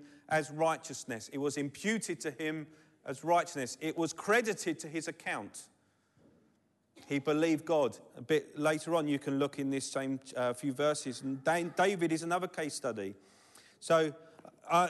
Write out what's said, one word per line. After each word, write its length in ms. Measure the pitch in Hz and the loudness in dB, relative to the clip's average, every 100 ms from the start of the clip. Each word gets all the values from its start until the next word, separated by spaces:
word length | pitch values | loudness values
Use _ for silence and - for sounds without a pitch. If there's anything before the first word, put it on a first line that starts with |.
| - - - | -10 -20 -2
as 240 | 156 147 | 0 0
righteousness." 800 | 147 160 147 - 135 - 113 - | 0 2 0 -4 -10 -8 -8 -8
It 60 | 180 | -4
was 180 | 143 143 | -2 -2
imputed 640 | 143 - 202 220 - 170 | -4 -2 -2 0 -2 -6
to 100 | 160 | -6
him 360 | 135 156 160 147 - _ _ - | -4 -4 -4 -8 -16 _ _ -10
as 180 | 131 | -6
righteousness. 540 | 160 170 - 143 123 - | 2 2 2 -4 -6 -4
It 160 | 160 - | -4 -2
was 160 | 160 | -2
credited 680 | - - 226 220 175 175 151 | -2 2 2 2 -2 -2 -4
to 80 | 156 | -6
his 200 | 160 160 | -6 -6
account. 600 | 160 190 143 101 - - _ _ _ _ _ _ _ _ _ _ _ _ - - | -8 -6 -6 -6 -12 -18 _ _ _ _ _ _ _ _ _ _ _ _ -20 -4
He 140 | 139 | 0
believed 460 | 147 151 165 156 - | 2 4 4 2 2
God. 340 | 160 123 - - - | 4 2 0 -14 -12
A 40 | |
bit 360 | 127 151 143 151 | 0 0 0 0
later 380 | 151 156 160 170 | 0 0 2 2
on, 120 | 151 | 2
you 120 | 139 | 0
can 180 | 143 139 | 0 0
look 220 | 143 - | 0 0
in 100 | 135 | -2
this 160 | 135 - | -2 -2
same, 340 | 139 135 135 - 127 | -4 -2 -4 -6 -2
uh, 180 | 123 | -2
few 200 | 120 143 | 0 -2
verses. 480 | 131 147 147 135 120 | 2 2 2 -4 -6
And 220 | 135 135 | -6 -2
Dan-, 300 | 160 170 170 - | 0 2 2 4
David 340 | 190 196 165 | 4 4 2
is 120 | 160 | 0
another 240 | 165 180 180 | 0 -2 -2
case 260 | - 151 | -4 -6
study. 400 | - 127 110 98 101 - - - - - _ | -4 -4 -4 -6 -8 -18 -20 -20 -20 -20 _
So, 320 | - 165 156 143 - - - - - | 4 6 4 -2 -16 -20 -20 -16 2
uh, 220 | 170 | 4